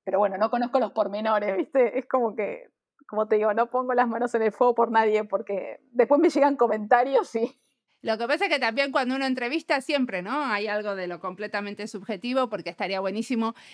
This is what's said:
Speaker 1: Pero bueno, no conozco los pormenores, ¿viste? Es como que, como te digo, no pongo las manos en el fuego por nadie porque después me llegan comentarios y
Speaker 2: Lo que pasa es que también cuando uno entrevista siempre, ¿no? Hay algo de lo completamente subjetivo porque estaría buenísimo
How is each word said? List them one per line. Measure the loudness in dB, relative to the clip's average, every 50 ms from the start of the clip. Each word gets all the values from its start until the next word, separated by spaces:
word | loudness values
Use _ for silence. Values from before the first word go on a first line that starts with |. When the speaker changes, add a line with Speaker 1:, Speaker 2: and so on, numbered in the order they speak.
| _
Speaker 1:
Pero | -2 0 2
bueno, | 2 2 0 0
no | -2 0
conozco | 0 -2 -2 0 0 0
los | 0 0
pormenores, | 0 -2 -2 -2 -2 -4 -2 0 0 0 0 -2 -2 -2
¿viste? | -4 0 2 2 2 2 2 -2
Es | -4 -2
como | 0 0 0 -2 -2
que, | -4 -6 -6 -6 -10 -14 -20 _ _ _ _ _ _ _ -6
como | -4 -2 0 2
te | 2 2
digo, | 2 2 2
no | 2 0 0
pongo | 0 -2 -2 0 2
las | 2 2 2
manos | 0 -2 -2 -2 0
en | 0 0
el | 0
fuego | 2 2 2 4 4
por | 4 2 2
nadie | 4 2 4 4 2 0 0
porque | -2 -4 -4 -4 -4 -6 -6 -6 -8 -12 -14 _ _
después | 2 2 4 6 6 6
me | 4 4
llegan | 4 4 4 4 4
comentarios | 4 2 2 2 0 0 4 4 4 4 4 2 2 0 0 -2
y | -4 -4 -4 -6 _ _ _ _ _ _ _ _ _
Speaker 2:
Lo | -6 -4 -4 -2
que | -2 -2
pasa | 0 0 0
es | 0
que | 0 0
también | 0 0 0 0 0 0
cuando | 0 0 0 0 -2
uno | -2 -2
entrevista | -2 -2 -2 -4 -4 -4 -4 -2 -2 -2 -2
siempre, | 0 0 0 0 0 0 -2 -4
¿no? | -6 -4 -4 -4 -2
Hay | -2 -2 -2 -2 -2
algo | -2 -4 -4 -4 -6
de | -6 -6 -6
lo | -8 -8
completamente | -8 -10 -8 -8 -8 -6 -6 -6 -6 -6 -8 -10 -10 -10
subjetivo | -10 -10 -8 -8 -8 -6 -6 -2 0 0 0 0
porque | -2 -6 -8 -8
estaría | -8 -6 -4 -4 -2 -2
buenísimo | -2 -4 -4 -4 -4 -2 -2 -2 -2 -2 -4 -8 -14 -20